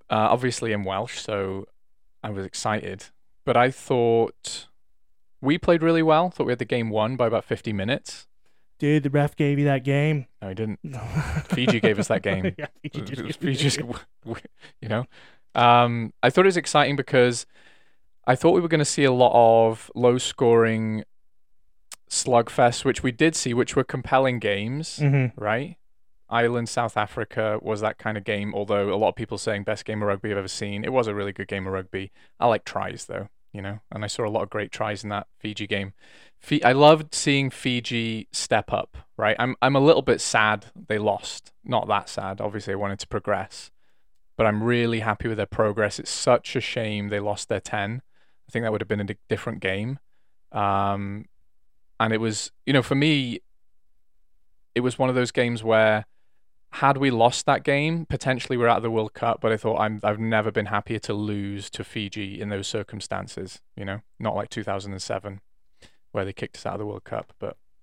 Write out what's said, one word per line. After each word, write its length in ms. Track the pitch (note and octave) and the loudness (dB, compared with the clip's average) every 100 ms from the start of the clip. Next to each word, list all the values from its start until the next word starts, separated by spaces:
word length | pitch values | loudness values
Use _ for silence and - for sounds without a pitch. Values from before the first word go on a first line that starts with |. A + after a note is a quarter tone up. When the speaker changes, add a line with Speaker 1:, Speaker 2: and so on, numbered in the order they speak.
| - | -2
Speaker 1:
Uh, 180 | A2 A2 | 2 2
obviously 440 | A#2+ B2+ - A#2 | 2 0 -2 -4
in 100 | G#2 | -2
Welsh, 360 | F#2+ F#2+ A#2 - | -2 -4 -6 -8
so 460 | - G2+ F#2+ G2 G#2 - - - - - | -6 -4 -4 -6 -10 -20 -20 -20 -20 -14
I 60 | A2 | -10
was 160 | G2 F#2+ | -8 -8
excited. 600 | - A2 G#2 - G2+ - - - - - | -6 -2 -2 -4 -12 -16 -20 -20 -10 0
But 120 | A#2+ | 4
I 140 | B2+ | 4
thought 960 | - - B2+ A#2 A#2 A#2 - - - - - - - - - - - | 0 -2 2 4 4 2 -4 -14 -14 -16 -20 -20 -20 -20 -20 -20 -6
we 160 | C3+ E3+ | -2 0
played 240 | - E3+ | 4 4
really 220 | E3 E3 | 4 4
well. 260 | D#3+ D#3 F3+ | 4 4 2
Thought 180 | - B2 | -2 -2
we 40 | |
had 80 | B2 | -2
the 60 | A2 | -2
game 240 | B2 A2+ | -2 -2
won 260 | G#2+ A2 C3 | 0 0 0
by 100 | A#2 | 0
about 180 | A2+ - | 0 -2
fifty 260 | A2+ A2+ | -6 -4
minutes. 540 | G2+ G2 C#3+ - - - _ _ _ _ - | -2 -2 -4 -6 -18 -20 _ _ _ _ -4
Speaker 2:
Dude, 260 | D3 D3+ | 2 2
the 60 | C#3 | 2
ref 260 | C#3+ C#3+ - | 2 0 2
gave 200 | D3 C#3+ | 2 4
you 80 | C#3+ | 2
that 180 | C3+ C#3 | 2 2
game. 420 | C#3+ D3+ D3 B2 - | 2 2 0 -4 -12
Speaker 1:
No, 80 | G2 | -10
he 40 | |
didn't. 260 | F#2+ A2 - | -6 -4 -6
Speaker 2:
<laughs> 600 | D#3 B2+ A2 D#3 - D#3 - | -10 -10 -6 -4 -2 -4 -2
Speaker 1:
Fiji 320 | F3 F3 A#2 | 0 2 2
gave 180 | A2 G#2 | 2 2
us 100 | - | 0
that 120 | G#2+ | 0
game. 300 | G2+ F#2+ F#2 A#2+ | 0 -2 -2 -4
Speaker 2:
<laughs> 20 | |
Yeah, 100 | D3 - | -12 -12
Fiji 180 | D3 C#3+ | -12 -10
did 180 | G#2+ C3+ | -8 -8
Speaker 1:
It 60 | G2+ | -8
was 100 | - | -4
Speaker 2:
give 60 | |
you 60 | C#3+ C3 | -2 0
Speaker 1:
Fiji 80 | |
just, 140 | C#3+ - | 0 0
Speaker 2:
that 60 | |
game. 80 | A#2 | -6
Speaker 1:
w-, 140 | - - - - | -10 -14 -18 -12
w-, 160 | A2+ - - - - | -12 -12 -20 -20 -12
you 80 | A2 | -4
know, 160 | A2+ A#2+ - - - - - | -4 -4 -12 -20 -20 -4 4
um, 580 | A#2+ A#2+ A#2+ A#2 A2+ - | 6 8 6 0 -6 0
I 60 | B2 | 2
thought 160 | F3+ F#3+ | 6 4
it 20 | |
was 100 | F3 | 4
exciting 380 | C3+ D3 C3+ C#3 | 2 2 2 0
because 500 | - C3+ B2 A#2 - - - - - _ - - - | 2 4 4 2 -8 -20 -20 -20 -20 _ -20 -6 0
I 100 | C3 | 4
thought 160 | E3 | 4
we 100 | F3+ | 4
were 60 | E3+ | 2
gonna 180 | D#3+ C#3+ | 0 0
see 180 | - | 2
a 80 | C#3 | 4
lot 200 | B2 A#2+ | 6 6
of 560 | A#2+ A#2 A2+ A2+ A2+ - A#2 | 8 8 8 4 0 -8 2
low-scoring 1080 | B2 B2+ - - A#2+ A#2 A2+ A2+ A2 A2 - - - _ - - - - - - - | 4 4 -2 0 4 6 4 2 -2 -4 -8 -18 -20 _ -20 -20 -20 -20 -20 -20 -8
slugfests, 760 | - C3+ A#2 A#2 - B2 - C3+ | -4 4 4 4 4 4 4 -2
which 180 | - | 0
we 80 | C3 | -2
did 240 | A#2 D#3+ - | 2 2 2
see, 180 | B2+ | -2
which 220 | A#2+ A#2+ C3+ | 0 0 0
were 80 | |
compelling 560 | - C3+ - C3 C3+ A#2+ | -2 -4 2 2 4 0
games, 600 | G#2 G2+ A2 C#3 E3 - | -2 -2 -4 -6 -8 0
Speaker 2:
Mm-hmm. 380 | C#3+ C#3 B2 - | 2 4 2 -2
Speaker 1:
right? 360 | G#2 A#2 E3+ - - - - - - | -2 -2 -4 -12 -20 -20 -20 -20 -2
Ireland, 380 | A#2 A#2 A#2+ A2+ | 0 2 0 -2
South 260 | - A#2 - | -2 -2 -2
Africa 600 | G#2 - G#2+ A2+ A2 G#2+ | -4 -6 -6 -4 -2 -2
was 200 | G#2 G#2+ | -4 -2
that 160 | G#2+ - | -2 -4
kind 180 | A2 G#2+ | -6 -6
of 60 | |
game, 300 | G2 G#2 G#2 | -4 -4 -4
although 400 | G2 G#2 G2+ G2+ | -6 -2 0 0
a 40 | G2 | 2
lot 120 | G2+ | 0
of 60 | - | 0
people 240 | A2+ G#2+ | -8 -6
saying 240 | A2+ G2+ | -4 -4
best 200 | G2+ G#2+ - | -4 -6 -6
game 160 | G#2+ | -4
of 40 | G#2 | -2
rugby 240 | G2+ G#2+ | -2 -2
I've 60 | G2 | -4
ever 100 | F#2+ | -6
seen. 360 | - G#2 G2+ | -8 -8 -6
It 100 | - | -2
was 140 | B2+ A2 | 0 0
a 80 | G#2 | -4
really 160 | G2+ | -6
good 160 | F#2+ G2 | -8 -8
game 180 | G2 F#2+ | -6 -4
of 80 | |
rugby. 380 | F#2+ F#2 F#2+ G2 _ - - | -6 -6 -10 -10 _ -18 -2
I 60 | A#2+ | 0
like 200 | G#2+ - | 0 -2
tries, 400 | G2+ F#2+ - - | -6 -6 -10 -10
though, 240 | G2 G2+ - - | -10 -10 -16 -18
you 120 | G#2 | -12
know, 160 | G2 G#2 - | -10 -10 -12
and 120 | G#2+ | -10
I 40 | G#2 | -8
saw 200 | - A2 | -4 -2
a 20 | |
lot 140 | A2 | -2
of 60 | G2+ | -2
great 200 | G#2+ G2 | -4 -6
tries 320 | - A2 G2+ | -4 -4 -4
in 60 | G#2+ | -4
that 160 | G2+ - - | -6 -6 -12
Fiji 260 | G#2+ G#2 G2+ | -10 -8 -4
game. 280 | G2+ G2 - - - - - | -4 -4 -12 -20 -20 -20 -16
Fi-, 220 | - D3+ | -2 4
I 100 | B2+ | 6
loved 420 | C3 D3+ D#3+ D3+ - | 8 10 8 2 -2
seeing 340 | D3+ C#3 C3+ | 2 2 0
Fiji 800 | - C3 A#2+ A2+ A#2 A2+ A2 - | -2 -2 -2 -2 -4 -2 -6 -8
step 400 | - - A2 - | -8 0 0 0
up, 240 | - - - - - | -4 -4 -12 -16 -2
right? 180 | G#2+ A2 | 0 2
I'm, 160 | B2 - | 0 2
I'm 140 | B2+ C#3 | 2 4
a 40 | |
little 240 | C#3+ D3+ | 6 6
bit 180 | C3 - | 4 0
sad 460 | - A2+ G#2+ G#2+ - - - | 2 4 4 2 -6 -18 -4
they 120 | G#2+ | -2
lost. 520 | G#2 G2 - - - - | 0 -2 -6 -14 -18 -16
Not 240 | - A#2 G2 | -4 -2 0
that 220 | G2+ - | -2 -2
sad. 300 | - G2 G2 | -8 -8 -6
Obviously, 320 | G#2 G2+ G2+ | -6 -6 -6
I 40 | F#2+ | -4
wanted 220 | G2 G2 | -4 -6
to 80 | - | -6
progress. 640 | G#2+ - F#2+ F#2+ - - - - - - - - - | -6 -2 -2 -4 -14 -20 -20 -20 -20 -20 -20 -14 0
But 80 | A2 | 2
I'm 180 | G#2+ | 2
really 360 | A#2 A#2+ A#2 A2+ | 0 2 2 0
happy 260 | A2 G#2 A#2 | -2 -2 -4
with 100 | G#2+ | -4
their 80 | G2+ | -4
progress. 520 | - G#2+ G#2 G#2 - | 0 0 2 -2 -2
It's 120 | - | -10
such 440 | - C#3 A#2+ - B2+ | -4 2 2 2 -6
a 60 | |
shame 480 | - A#2+ A2 G#2 G2+ | -4 -4 -4 -4 -4
they 100 | G#2 | -4
lost 300 | G#2 G2+ - | -4 -6 -4
their 100 | G2+ | -6
ten. 440 | - A2 G2+ B2 - - _ - - | -4 -4 -4 -6 -12 -20 _ -20 -8
I 40 | |
think 120 | A2+ | -4
that 80 | A2+ | -2
would 80 | G#2+ | -2
have 60 | G#2 | -2
been 140 | G#2 | -4
a 20 | G2+ | -4
di-, 120 | G#2 - | -8 -6
different 320 | A2 A#2+ G#2+ | -6 -4 -4
game. 380 | F#2+ F#2+ A2+ C#3 _ _ _ _ - | -4 -4 -6 -8 _ _ _ _ -10
Um, 720 | G#2+ G2+ G2 G2+ G2+ G2 G#2 - - - - - - - - | -2 2 2 0 -2 -4 -8 -12 -20 -20 -20 -20 -20 -16 -4
and 140 | A2+ | 0
it 80 | A2 | 0
was, 300 | A2+ G#2 - - - | -2 -4 -8 -10 0
you 40 | |
know, 100 | C3+ | 2
for 120 | - C#3 | 2 2
me, 460 | D#3 D3 B2+ - - - - - - - - - - - - - _ A#2+ | 2 2 0 -6 -12 -20 -20 -20 -20 -20 -20 -20 -20 -20 -20 -20 _ -2
it 40 | |
was 160 | B2 - | -2 0
one 120 | C3 | 0
of 60 | B2+ | 2
those 160 | B2 | 0
games 300 | - A#2+ A#2 | 0 -2 -2
where 420 | A2 A2 A2 G#2+ - - _ - - _ - | 2 4 4 2 -2 -20 _ -20 -20 _ -16
had 240 | - C#3 C3+ | 0 0 2
we 140 | C#3 | 2
lost 340 | A#2 A#2+ - - | 4 4 4 0
that 160 | - - | 0 2
game, 400 | C#3 D3+ E3 D#3+ | 0 0 -2 -4
potentially 500 | D#3 C3+ B2+ - B2 | -4 -2 -4 -2 0
we're 120 | A#2 | 2
out 80 | A#2 | 2
of 60 | |
the 80 | A2+ | 2
World 220 | A2+ G#2+ | -2 -4
Cup, 260 | - A#2 A2+ | -2 -2 0
but 100 | A2+ | 0
I 60 | G#2+ | 0
thought 220 | A2 G2 | 0 0
I'm, 180 | G#2+ G#2+ | 0 0
I've 160 | G#2 G#2+ | -2 -2
never 320 | A2+ A2 G#2+ | 0 0 0
been 160 | A2 G2+ | -2 -2
happier 320 | G#2 - A2+ | -4 -4 -6
to 140 | - | -4
lose 560 | G#2 G#2 G2+ G2+ G2+ - | -4 -4 -4 -6 -8 -12
to 120 | - | -12
Fiji 560 | - A#2 G2+ G#2+ G2 G2+ | -10 -8 -8 -8 -10 -8
in 80 | G#2 | -6
those 180 | G2+ G2 | -6 -6
circumstances, 920 | G#2+ G2 G#2 - F#2+ G2 - F#2+ - _ - | -8 -8 -12 -8 -8 -8 -12 -12 -16 _ -14
you 80 | |
know? 180 | G2 G#2 - - | -10 -10 -12 -6
Not 160 | A2+ G2+ | -4 -4
like 140 | G#2 | -6
two 140 | A2 | -8
thousand 300 | G#2 G2 G2+ | -6 -6 -6
and 80 | F#2+ | -10
seven, 400 | - G#2+ G#2 G2 - - - - - - - | -6 -6 -8 -14 -18 -20 -20 -20 -20 -20 -8
where 100 | G#2 | -6
they 80 | F#2+ | -6
kicked 240 | - - - | -8 -12 -10
us 80 | G#2+ | -10
out 80 | G2 | -8
of 40 | |
the 60 | G#2 | -8
World 180 | G#2 | -10
Cup, 300 | - - - - | -8 -10 -10 -12
but 180 | - - - - | -12 -12 -20 -20